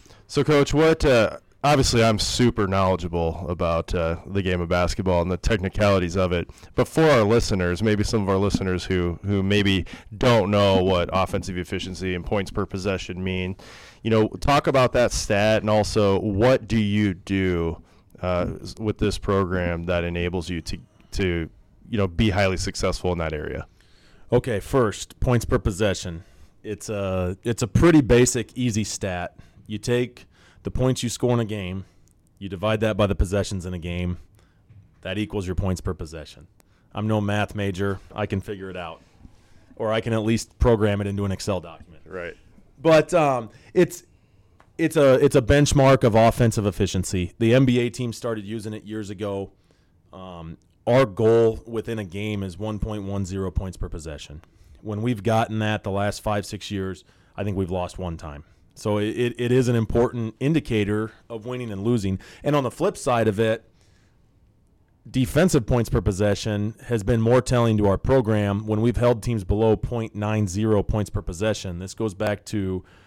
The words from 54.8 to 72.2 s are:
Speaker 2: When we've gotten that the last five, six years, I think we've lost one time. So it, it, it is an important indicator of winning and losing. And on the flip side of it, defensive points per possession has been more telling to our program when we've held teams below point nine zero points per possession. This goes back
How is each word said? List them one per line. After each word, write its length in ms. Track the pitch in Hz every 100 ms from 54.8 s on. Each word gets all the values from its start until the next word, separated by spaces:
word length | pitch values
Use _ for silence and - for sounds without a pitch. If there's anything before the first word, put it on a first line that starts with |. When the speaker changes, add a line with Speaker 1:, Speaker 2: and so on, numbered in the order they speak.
Speaker 2:
When 200 | 107 104
we've 220 | 117 110
gotten 360 | 113 110 110 110
that 240 | 110 107
the 80 | 101
last 300 | 98 101 -
five, 240 | 110 104 -
six 260 | 101 -
years, 340 | 98 95 92 _ _ _ -
I 60 | 101
think 100 | 95
we've 160 | 87
lost 260 | 92 87 -
one 200 | 90 80
time. 260 | 80 73 - _ _ -
So 220 | 110 104
it, 120 | 107
it, 260 | 117 120 120
it 140 | 120
is 160 | 127 123
an 80 | 120
important 600 | 107 117 123 123 113 -
indicator 720 | 135 160 - 110 101 104 110 - -
of 160 | 113 117
winning 260 | 127 117
and 120 | 98
losing. 360 | 107 120 95 95 - -
And 120 | 147 147
on 80 |
the 80 | 123
flip 260 | - 185 -
side 300 | 139 117 110
of 120 | 101
it, 240 | 113 113 _ _ _ _ _ _ _ _ _ _ _ _ _ _ 117
defensive 580 | 127 123 147 185 151 110
points 240 | 123 113
per 100 | 117
possession 720 | 107 92 104 98 113 104 107 - -
has 160 | 117
been 180 | 98 117
more 180 | 113 127
telling 380 | - 123 117 107
to 100 | 101
our 120 | 95
program 680 | - 135 110 107 101 101 107
when 160 | 107
we've 160 | 120 113
held 240 | 120 113
teams 220 | 120 113
below 340 | 92 104 110 104
point 380 | - 120 113 104
nine 320 | 104 107 101
zero 360 | 98 110 104
points 280 | - 110 98
per 100 | 107
possession. 580 | 95 82 107 101 98 87
This 140 | 95
goes 200 | - 110
back 300 | 92